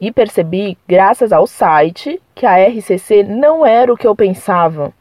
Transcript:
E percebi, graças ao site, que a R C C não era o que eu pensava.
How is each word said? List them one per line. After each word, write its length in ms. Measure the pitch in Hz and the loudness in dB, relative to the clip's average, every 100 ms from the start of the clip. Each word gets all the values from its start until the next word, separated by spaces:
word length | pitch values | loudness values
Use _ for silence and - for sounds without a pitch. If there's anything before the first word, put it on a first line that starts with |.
E 100 | 202 | -6
percebi, 640 | 220 214 - 165 185 202 180 - | -2 -2 -2 -4 -4 -6 -8 -2
graças 440 | 180 190 247 226 | 2 2 2 0
ao 140 | 180 240 | 0 0
site, 720 | - - 151 156 175 285 349 _ | -2 0 2 0 -4 -12 -12 _
que 100 | - | -4
a 140 | 247 185 | 0 4
R 240 | 190 233 | 2 0
C 160 | - 185 | -4 -6
C 240 | - 208 | 0 0
não 420 | 202 220 294 320 | 0 0 0 2
era 280 | 285 233 247 | 2 2 2
o 40 | 240 | 0
que 120 | 240 | 0
eu 80 | 214 | 0
pensava. 760 | 202 185 - 180 165 156 143 - | -2 -2 -4 -2 -2 -4 -10 -12